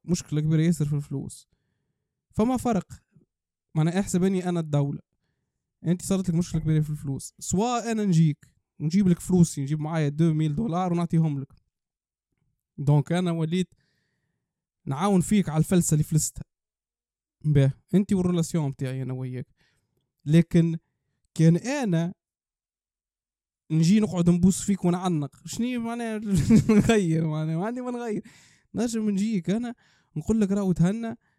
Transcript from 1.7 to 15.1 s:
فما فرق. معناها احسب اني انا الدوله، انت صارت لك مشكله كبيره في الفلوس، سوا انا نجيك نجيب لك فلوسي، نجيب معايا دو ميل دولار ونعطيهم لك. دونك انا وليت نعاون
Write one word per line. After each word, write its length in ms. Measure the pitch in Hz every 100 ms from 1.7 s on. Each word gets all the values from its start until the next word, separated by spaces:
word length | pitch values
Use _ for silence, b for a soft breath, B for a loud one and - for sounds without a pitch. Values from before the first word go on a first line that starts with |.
| _ _ _ _ _ _
فما 260 | - 226 254
فرق. 360 | 247 202 - - _ _ _ _ _ _ _
معناها 260 | 156 160 180
احسب 240 | 196 180
اني 240 | 190 185 180
انا 120 | 175
الدوله، 400 | 156 143 143 143 _ _ _ _ _ _ _ _ 160
انت 160 | 180
صارت 260 | - 190 185
لك 60 |
مشكله 260 | 165 175 165
كبيره 200 | 156 156
في 100 | 151
الفلوس، 440 | 151 143 131 - _
سوا 540 | - 175 240 240 220
انا 120 | 220
نجيك 540 | 202 160 160 147 _ _ _ -
نجيب 280 | 147 185 185
لك 100 | 170
فلوسي، 440 | - 180 170 -
نجيب 180 | 135 156
معايا 280 | 151 165 147
دو 260 | 147 165
ميل 200 | 156 156
دولار 380 | 147 226 165 185
ونعطيهم 480 | 170 170 165 160 143
لك. 120 | 139 - _ _ _ _ _ _ _ _ _ _ _ -
دونك 340 | 139 147 -
انا 180 | 175 170
وليت 440 | 165 156 180 180 _ _ _ _ _ _ _ _ _ _ _ 147
نعاون 340 | 139 202